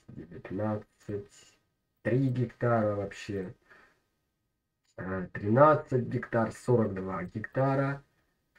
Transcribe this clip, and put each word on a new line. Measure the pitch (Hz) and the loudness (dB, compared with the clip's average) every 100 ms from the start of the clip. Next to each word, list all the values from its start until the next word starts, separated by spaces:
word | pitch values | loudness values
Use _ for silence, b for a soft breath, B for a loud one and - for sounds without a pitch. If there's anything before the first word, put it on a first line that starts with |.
| - | -20
девятнадцать, | - - - - 92 107 107 - _ - 101 101 - - _ _ _ _ _ | -18 -16 -14 -8 -4 -2 -4 -6 _ -10 -8 -10 -18 -20 _ _ _ _ _
три | 110 123 135 | 0 2 2
гектара | 123 117 - 120 117 107 101 | 0 -2 0 2 4 2 0
вообще, | 98 - - 98 92 - _ b b b b _ _ _ _ _ _ _ _ - | -4 -8 -8 -6 -6 -12 _ b b b b _ _ _ _ _ _ _ _ -12
э, | 92 95 90 | -6 -6 -6
тринадцать | 92 101 117 151 147 - 127 113 | -6 2 6 6 6 2 -2 0
гектар, | 120 - 117 113 | -4 -2 0 0
сорок | - - 117 104 95 | -2 2 4 2 -2
два | 95 95 90 | -6 -6 -6
гектара, | 110 - - 135 135 139 143 - _ _ _ _ | -8 -6 0 0 2 0 -4 -12 _ _ _ _